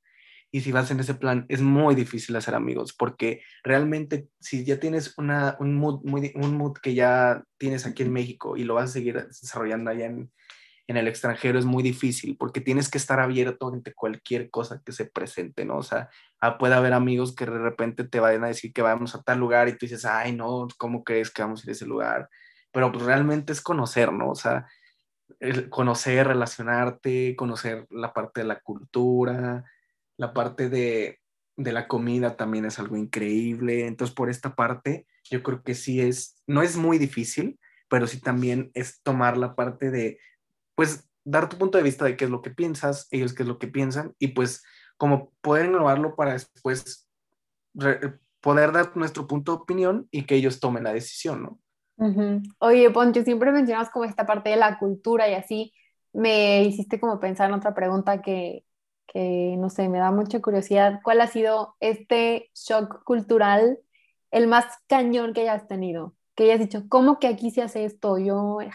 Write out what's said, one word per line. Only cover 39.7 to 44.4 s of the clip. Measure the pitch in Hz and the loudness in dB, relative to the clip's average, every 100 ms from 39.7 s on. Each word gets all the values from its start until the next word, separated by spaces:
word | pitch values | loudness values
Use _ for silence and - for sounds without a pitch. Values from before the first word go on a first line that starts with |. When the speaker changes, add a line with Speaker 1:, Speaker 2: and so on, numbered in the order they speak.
| 127 135 | -4 -4
Speaker 1:
de, | 127 113 - _ _ _ _ _ | -2 -4 -6 _ _ _ _ _
pues, | - 156 147 _ _ | -2 0 -2 _ _
dar | 143 156 165 | -2 0 0
tu | - | -2
punto | 190 190 | 2 4
de | |
vista | 143 131 | 2 2
de | 139 127 | -2 0
qué | 131 | -2
es | |
lo | 123 | -4
que | 127 | -8
piensas, | 127 170 147 143 139 - | -4 -4 -2 -4 -4 -6
ellos | 131 123 | -4 -4
qué | 131 | -4
es | 123 | -6
lo | 120 | -6
que | 127 | -6
piensan, | 139 135 139 160 - | -2 -2 -4 -8 -4
y, | 135 | -2
pues, | 127 | 0